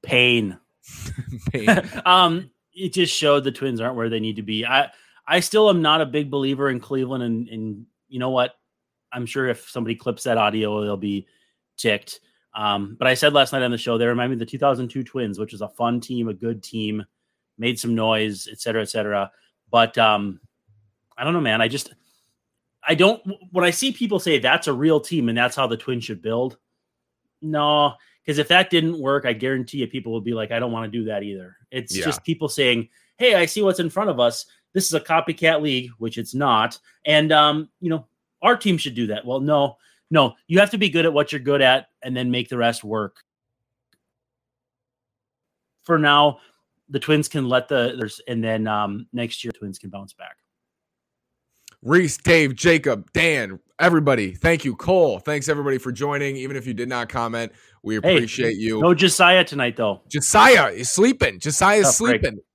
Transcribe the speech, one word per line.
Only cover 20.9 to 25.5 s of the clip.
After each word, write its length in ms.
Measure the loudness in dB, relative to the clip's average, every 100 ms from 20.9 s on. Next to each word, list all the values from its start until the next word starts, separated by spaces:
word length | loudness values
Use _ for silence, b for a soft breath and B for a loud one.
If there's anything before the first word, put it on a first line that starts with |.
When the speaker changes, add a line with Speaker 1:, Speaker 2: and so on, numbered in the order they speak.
| _ _ -8
Speaker 1:
I 80 |
don't 80 | -4
know, 80 | -2
man. 200 | 0 0
I 60 | 0
just, 240 | -4 -10 _ _ _ _ _ _ _ _ _ -4
I 80 |
don't, 260 | 2 2 2 -8 -12 -6
when 140 | 0
I 60 | 0
see 220 | 0 -6
people 280 | -4 -2 -2
say 180 | 0 0
that's 300 | 2 0 0
a 40 |
real 280 | 0 2 2
team 280 | 0 -2 -2
and 80 | 0
that's 200 | -2